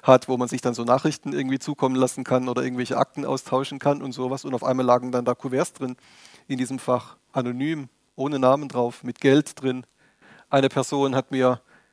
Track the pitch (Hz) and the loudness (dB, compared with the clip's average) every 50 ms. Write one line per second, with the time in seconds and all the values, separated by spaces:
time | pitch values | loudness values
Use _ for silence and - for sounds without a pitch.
0 | - - 131 127 - - 127 120 123 120 123 127 - 127 117 117 120 120 123 131 | 6 8 8 8 6 4 -2 -2 -2 -2 -4 -4 -4 -4 -4 -2 2 2 2 2
1 | - 156 147 - - 139 143 143 135 131 135 131 - 151 147 - 143 131 131 127 | 2 0 -2 -4 -6 -6 -4 -4 -2 -2 -4 -4 -4 -6 -4 -2 0 0 2 2
2 | 131 123 - - 123 - 131 127 127 127 120 127 131 131 123 123 123 117 131 131 | 2 0 0 -4 -2 0 0 0 0 0 -2 -2 -2 -2 -4 -4 -4 -2 0 0
3 | 135 - _ 147 139 131 135 127 - - 131 131 135 - 143 135 - 143 143 147 | 0 0 _ -4 -6 -4 -6 -6 -4 -2 -2 -2 -2 -4 -8 -2 0 0 0 0
4 | 139 135 120 120 127 127 135 131 - 147 127 117 - 131 127 131 127 123 123 123 | -4 -8 -8 -6 -6 -6 -6 -6 -6 -6 -6 -4 -2 -2 0 2 4 4 4 4
5 | 123 127 123 123 123 123 120 - - 135 127 135 165 - - - 139 127 127 - | 2 0 -4 -2 -2 -2 -2 -2 -4 -4 -2 -2 -2 -2 -4 -8 -10 -10 -10 -12
6 | _ _ - - - - - - _ - 139 127 127 123 135 127 - - 127 120 | _ _ -20 -20 -20 -20 -20 -20 _ -8 -6 -4 -4 -4 -6 -6 -2 0 -2 -2
7 | - - - _ _ _ - 135 123 123 120 123 139 156 165 151 135 120 _ _ | -2 -6 -16 _ _ _ -6 -4 -4 -4 -4 -4 -4 -4 -4 -6 -8 -12 _ _
8 | _ _ _ - 135 147 147 135 131 127 135 147 147 131 - 127 120 120 120 - | _ _ _ -6 -4 -4 -2 2 4 4 4 4 0 -4 -4 -2 -2 -2 -4 -6
9 | - 123 - - - 139 135 151 147 - - - 135 135 127 127 123 - _ _ | -10 -12 -6 0 4 4 6 6 4 2 -4 -6 -4 -4 -4 -4 -8 -14 _ _
10 | _ _ _ _ _ - - - _ _ - 139 135 131 - 139 131 - 151 139 | _ _ _ _ _ -20 -20 -20 _ _ 2 2 2 2 2 0 -2 -2 0 0
11 | 139 135 139 135 127 - 139 131 127 127 127 117 - _ _ _ _ _ | 0 0 0 -2 -2 -2 0 2 2 2 2 0 -4 _ _ _ _ _